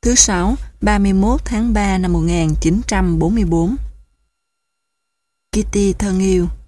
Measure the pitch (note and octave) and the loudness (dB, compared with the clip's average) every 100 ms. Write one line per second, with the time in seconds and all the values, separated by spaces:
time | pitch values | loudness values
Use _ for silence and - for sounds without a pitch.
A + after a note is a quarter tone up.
0 | A#3 B3 - F#3 F3+ C4+ - - G3+ G#3 | 2 2 2 0 0 -2 -6 -4 0 2
1 | G3+ F#3+ G3+ B3 - A3 A#3 G#3+ G3+ F#3 | 2 2 2 0 -2 -2 0 0 0 0
2 | F3+ E3+ D#3+ E3+ D#3+ D3+ D#3+ F#3+ - G3+ | 0 0 0 0 0 0 0 0 0 -2
3 | F#3 E3 E3+ A3+ F3+ E3 E3+ C#4 - - | 0 0 0 0 0 0 0 -2 -8 -14
4 | - _ _ _ _ _ _ _ _ _ | -20 _ _ _ _ _ _ _ _ _
5 | _ _ _ _ _ A3 G#3 G3+ G3+ F3+ | _ _ _ _ _ -6 -2 0 0 -2
6 | G#3 F#3 F#3+ F#3 F3 - | -2 0 0 0 0 -6